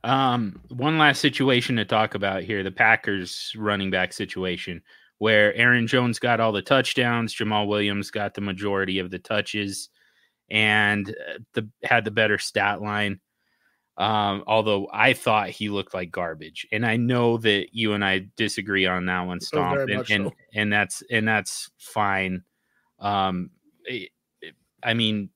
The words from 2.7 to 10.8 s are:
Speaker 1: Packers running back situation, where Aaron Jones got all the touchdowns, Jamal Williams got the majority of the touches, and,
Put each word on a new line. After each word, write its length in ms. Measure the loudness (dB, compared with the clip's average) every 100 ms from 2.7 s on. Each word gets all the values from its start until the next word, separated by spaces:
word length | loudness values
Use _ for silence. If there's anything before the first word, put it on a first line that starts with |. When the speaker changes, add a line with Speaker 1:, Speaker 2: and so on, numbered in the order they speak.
Speaker 1:
Packers 840 | 0 2 2 0 -4 -6 -10 -12 -4
running 320 | -2 0 0
back 220 | 0 -2
situation, 680 | -4 -8 -4 -4 -4 -8 -12 _ -20 _ _
where 340 | 4 6 4 4
Aaron 320 | 4 4 4
Jones 320 | 2 2 0
got 200 | 0 2
all 120 | 2
the 100 | 0
touchdowns, 720 | 2 2 2 0 0 0 -2
Jamal 340 | -4 0 0 2
Williams 440 | 0 0 -2 -4
got 220 | -6 -6
the 80 | -4
majority 580 | -6 -4 -2 0 0 -2
of 120 | -4
the 80 | -8
touches, 680 | -2 -2 -2 -4 -6 -8 -12 _ _ _ _ _ _
and, 600 | 2 4 4